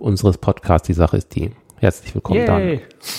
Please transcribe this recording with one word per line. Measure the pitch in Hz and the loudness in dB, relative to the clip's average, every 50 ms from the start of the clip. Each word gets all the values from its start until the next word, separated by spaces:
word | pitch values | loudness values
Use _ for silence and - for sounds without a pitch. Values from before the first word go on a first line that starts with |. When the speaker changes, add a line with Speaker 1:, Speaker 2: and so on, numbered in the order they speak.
Speaker 1:
unseres | - 110 101 92 - 101 90 - | -2 -2 0 2 2 2 2 2
Podcasts | - - 95 - - - 87 80 - - | 0 -2 -2 -2 0 2 2 2 2 0
Die | |
Sache | 90 85 85 78 - 98 | 2 2 2 2 2 0
ist | - - - | -4 -4 -6
die. | - 76 - - _ _ _ - | -6 -6 -6 -8 _ _ _ -6
Herzlich | - - 98 - - - - - | 0 0 0 0 0 -8 -8 -8
willkommen, | 104 - - - 214 | -8 -4 0 0 0
Speaker 2:
Yay. | 240 226 | 2 2
Speaker 1:
Daniel. | - - 190 180 156 123 - - - _ - - - | 2 0 0 0 -2 -4 -6 -12 -20 _ -14 -12 -12